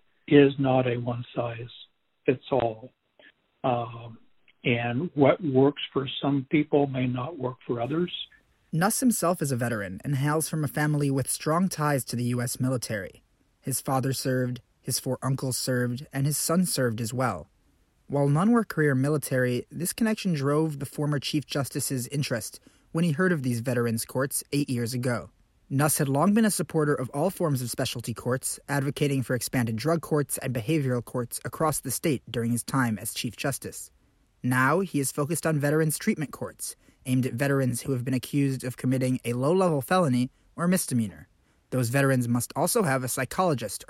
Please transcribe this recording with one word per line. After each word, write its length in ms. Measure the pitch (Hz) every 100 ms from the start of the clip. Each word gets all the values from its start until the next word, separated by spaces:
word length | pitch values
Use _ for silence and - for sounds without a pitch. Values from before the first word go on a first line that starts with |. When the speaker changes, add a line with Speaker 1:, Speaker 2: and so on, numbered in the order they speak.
| _ _ -
Speaker 1:
is 240 | 143 139 135
not 280 | 135 127 127
a 120 | 120
one-size-fits-all. 1900 | 120 120 - - 120 117 123 - - _ _ _ - 127 - 135 117 110 - _ _ _ - _ _ _
Um, 540 | 135 120 120 117 117 113 - _ _ _
and 460 | 135 117 120 120 175
what 280 | 147 135 175
works 400 | 165 131 139 143 -
for 140 | 139 139 -
some 240 | 147 139 131
people 380 | 147 147 147 139
may 220 | 131 127
not 280 | 127 131 226
work 200 | 127 123 -
for 140 | 120
others. 320 | 123 160 175 - - _ _ _ _
Speaker 2:
Nuss 300 | 160 202 -
himself 420 | 254 - 170 180
is 80 | 143
a 60 | 120
veteran 440 | 123 110 95 92
and 100 | -
hails 340 | 135 147 160 156
from 140 | 160
a 60 | 147
family 420 | 151 151 147 143
with 180 | 135 123
strong 400 | - 151 165 185
ties 360 | - 147 139
to 100 | -
the 100 | 120
U 160 | 120 123
S 200 | 120 -
military. 640 | 131 127 - 107 90 - _ _ _ _
His 200 | 139 123
father 320 | - 135 135
served, 480 | 131 135 127 123 123 - _
his 200 | - -
four 180 | 135 123
uncles 360 | 131 135 131 -
served, 480 | 139 123 123 123 -
and 120 | 135
his 140 | 143 143
son 280 | - 175 175
served 340 | - 123 110
as 120 | 113
well. 360 | 127 123 85 - _ _ _ _ _ -
While 220 | 139 143
none 240 | 147 208
were 100 | 240
career 320 | 208 - 147
military, 720 | 131 139 151 - 131 123 123 -
this 200 | 139 175
connection 420 | - 220 214 196
drove 440 | 151 139 147 160 139
the 80 | 135
former 320 | - 147 143
Chief 260 | - 151
Justice's 600 | - 147 127 - - 131 120
interest 520 | 143 - 117 - - _ _ _
when 100 | 165
he 80 | 175
heard 220 | 143 185
of 100 | 165
these 160 | 131 117
veterans' 460 | 123 120 117 113
courts 400 | - 127 143 - -
eight 180 | 143 143
years 240 | 120 117
ago. 360 | 127 123 110 - _ _ _ -
Nuss 280 | 135 151 -
had 100 | 139
long 240 | 139 180
been 140 | 214 214
a 40 |
supporter 440 | - 170 160 147
of 160 | - 120
all 180 | 143 185
forms 320 | - 170 131
of 80 | 120
specialty 460 | - 123 123 120
courts, 440 | 110 123 127 - - -
advocating 520 | 143 139 - 147 139
for 120 | 120
expanded 420 | 123 - 135 113 110
drug 240 | 147 165
courts 380 | - 151 139 -
and 160 | 135
behavioral 500 | 120 107 160 135 123
courts 380 | - 123 117 -
across 360 | - - 160 -
the 100 | 135
state 320 | - 170 123 -
during 220 | 120 117
his 100 | 120
time 360 | - 135 120 101
as 140 | 110
Chief 240 | - 120 -
Justice. 540 | 147 - - - - _ _ _ _ _
Now 380 | 127 127 131 170
he 180 | 190 147
is 140 | 131
focused 340 | - 143 160 165
on 140 | 151
veterans' 380 | 143 156 160 -
treatment 320 | 214 156 139
courts, 440 | - - - - - _ _
aimed 220 | 127 131 123
at 80 |
veterans 480 | 117 139 139 127 120
who 100 | -
have 100 | 127
been 120 | 131
accused 500 | 127 - 143 139 131
of 140 | 127 -
committing 420 | 127 131 127 127 120
a 80 |
low-level 480 | 123 139 185 180 147
felony 480 | - 185 156 123 127 - _ -
or 100 | 175
misdemeanor. 600 | 185 - 127 104 - - _ _ _ _
Those 220 | 127 117
veterans 380 | 139 139 131 120
must 220 | 120 - 135
also 280 | 175 240
have 200 | 170 135
a 40 | 123
psychologist 760 | - 123 - 185 131 107 - -